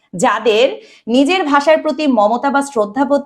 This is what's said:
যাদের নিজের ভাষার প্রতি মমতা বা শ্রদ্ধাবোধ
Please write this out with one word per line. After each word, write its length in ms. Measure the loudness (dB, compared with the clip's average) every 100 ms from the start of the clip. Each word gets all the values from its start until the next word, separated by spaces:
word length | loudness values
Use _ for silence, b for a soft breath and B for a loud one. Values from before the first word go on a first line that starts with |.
| _
যাদের 540 | -2 -2 0 0 2 0 -2 B B -2
নিজের 360 | 0 2 0
ভাষার 340 | 0 0 2 0
প্রতি 300 | 0 -2 0
মমতা 420 | 2 0 0 -2
বা 120 | -2
শ্রদ্ধাবোধ 600 | -2 -4 -4 -2 -2 -2